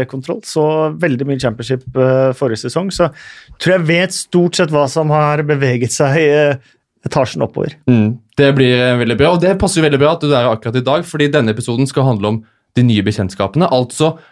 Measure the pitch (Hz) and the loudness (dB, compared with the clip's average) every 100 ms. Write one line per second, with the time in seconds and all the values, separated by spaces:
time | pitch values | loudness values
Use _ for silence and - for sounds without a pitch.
0 | 131 135 131 214 - 156 151 156 156 160 | -2 -8 -10 -10 -6 -2 0 0 -4 -2
1 | 170 123 139 135 127 - 117 131 - 131 | -2 -2 -4 -4 -4 -4 -6 -6 -4 -2
2 | 131 131 131 127 135 110 127 160 190 - | 2 2 0 -2 -4 -4 -6 -6 -4 -2
3 | 170 - - - - - 165 185 156 170 | -2 -4 -18 -20 -20 -6 0 0 2 0
4 | 185 - - 180 170 - 165 147 135 160 | -2 -6 -4 0 0 0 0 0 0 0
5 | 156 151 147 147 151 143 139 123 117 - | 0 2 2 0 -2 0 0 0 -2 0
6 | 139 156 151 147 147 135 - _ _ _ | 0 2 2 4 2 -2 -8 _ _ _
7 | - 147 127 - 123 - - - - 120 | -4 -2 -2 -2 -4 -4 -6 -4 2 2
8 | 107 120 _ - 139 139 127 123 127 123 | 2 -2 _ 0 2 4 4 4 2 2
9 | 117 117 147 175 180 190 196 165 156 135 | 0 2 2 2 2 0 0 2 2 4
10 | 147 165 147 135 123 110 117 127 123 156 | 2 2 0 2 2 -2 -2 -2 0 -2
11 | 170 151 147 147 113 110 120 117 135 - | -2 -2 0 2 0 -2 -4 -2 -2 0
12 | 135 107 104 110 - _ _ - 123 107 | 0 0 -2 -4 -8 _ _ 0 2 2
13 | 101 104 95 - 98 147 175 127 127 - | 0 -2 -4 -4 -4 0 0 0 -2 -2
14 | 156 160 - | -2 -2 -12